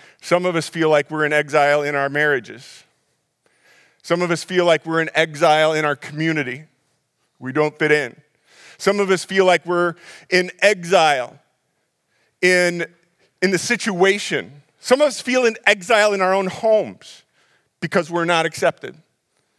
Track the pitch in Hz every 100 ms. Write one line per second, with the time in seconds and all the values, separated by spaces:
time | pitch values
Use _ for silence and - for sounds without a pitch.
0 | - _ - 175 180 165 - 165 156 151
1 | 139 151 151 147 147 151 143 147 143 143
2 | 139 143 151 135 95 120 - - _ _
3 | _ _ _ _ _ _ _ _ _ _
4 | - 170 175 165 - 180 175 160 160 165
5 | 160 151 165 147 165 151 156 156 151 135
6 | - 147 160 156 127 127 156 _ _ _
7 | _ _ _ _ 127 139 151 151 156 151
8 | 131 - _ _ _ _ - - 196 202
9 | 196 185 - 190 185 170 170 175 175 160
10 | - - - 180 180 - 202 202 170 180
11 | 156 135 120 131 _ _ _ _ _ _
12 | _ _ _ _ 180 180 175 175 - _
13 | _ _ _ _ 185 185 - 233 226 180
14 | 190 202 - 151 92 143 _ _ - 262
15 | 294 - - 254 240 226 202 208 175 220
16 | 214 202 185 196 190 - 220 220 131 92
17 | - - _ _ _ _ _ _ 170 190
18 | 156 170 170 170 160 - 175 - 127 156
19 | _ _ _ _ _